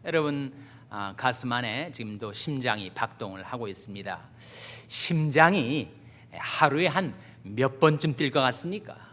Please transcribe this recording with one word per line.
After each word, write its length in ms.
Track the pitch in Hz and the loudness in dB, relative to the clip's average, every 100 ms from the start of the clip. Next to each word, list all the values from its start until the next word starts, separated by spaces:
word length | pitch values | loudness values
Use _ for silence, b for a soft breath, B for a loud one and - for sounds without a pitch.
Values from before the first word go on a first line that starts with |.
여러분, 480 | - 160 151 143 135 B B B B | 2 2 2 0 -4 B B B B
아, 240 | 104 101 104 | -8 -6 0
가슴 340 | 127 120 127 | 0 0 -2
안에 380 | 120 120 117 165 | -2 -2 -4 -6
지금도 440 | 127 107 104 107 | -10 -10 -8 -10
심장이 580 | 104 160 139 123 107 95 | -8 -6 -2 0 -2 -4
박동을 500 | - 113 - 104 95 | -4 -4 -4 -10 -10
하고 260 | 92 123 110 | -10 -8 -8
있습니다. 520 | 95 - 98 95 90 - - B B B B B | -10 -12 -12 -10 -10 -12 -20 B B B B B
심장이 1000 | - - 165 156 139 165 190 120 147 98 - B B B | -8 0 2 4 8 8 8 2 -2 -4 -12 B B B
하루에 540 | 85 - - 151 143 | -12 -8 4 4 6
한 300 | 175 156 170 - B B | 2 2 -2 -8 B B
몇 360 | 95 107 131 135 | -8 0 0 6
번쯤 340 | 160 151 160 | 4 6 0
뛸 180 | 131 147 | 0 0
것 80 | 143 | 2
같습니까? 540 | 131 123 165 202 101 - - | 2 0 -6 -8 -10 -18 -20